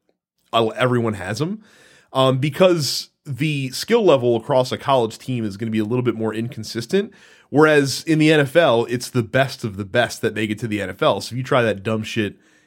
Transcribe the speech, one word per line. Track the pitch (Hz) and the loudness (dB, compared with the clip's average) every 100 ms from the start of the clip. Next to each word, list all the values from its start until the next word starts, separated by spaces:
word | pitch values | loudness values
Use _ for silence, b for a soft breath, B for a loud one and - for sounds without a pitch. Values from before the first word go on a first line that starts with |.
| _ _ _ _ _ | _ _ _ _ _
uh, | 113 113 | -2 0
everyone | 110 127 123 113 | 0 0 0 -2
has | 98 90 107 | -4 -6 -4
'em. | 156 220 b b b b b | -6 -8 b b b b b
Um, | 131 131 131 | 0 2 2
because | 151 - 185 175 131 - - _ - | -2 2 4 4 -2 -6 -10 _ -12
the | 120 156 147 131 | -6 -4 -4 -6
skill | 135 - 233 | -8 0 2
level | 196 139 120 117 | 4 4 4 0
across | - 131 127 | 0 0 0
a | - | -2
college | - 135 113 - | 0 0 0 -4
team | - 123 | -8 -6
is | 110 98 | -6 -6
gonna | 117 | -4
be | 110 | -2
a | |
little | 107 127 | -2 -2
bit | 123 | -2
more | 110 110 | -2 -4
inconsistent. | 107 117 120 107 117 113 190 202 b b b b | -4 -8 -10 -10 -10 -2 -2 -2 b b b b
Whereas | 135 156 151 139 - | 4 6 6 2 -2
in | - 156 | -2 2
the | 156 | 4
N | 156 | 4
F | 139 170 | 4 4
L, | 160 117 117 | 4 4 2
it's | 123 - | -4 -4
the | 123 | -4
best | 107 131 135 - | -2 0 -2 -4
of | 113 95 | -10 -8
the | |
best | 101 123 113 - | -4 -2 -2 -2
that | 113 | -4
make | 107 110 | -2 -4
it | 107 | -4
to | 117 | -6
the | 104 | -6
N | 95 | -6
F | 92 | -2
L. | 156 104 | 0 0
So | - | -4
if | 120 | -10
you | |
try | 127 135 | -2 2
that | 117 101 | 2 -2
dumb | 101 110 | -4 -6
shit | 107 - 196 - b b | -4 -4 -4 -6 b b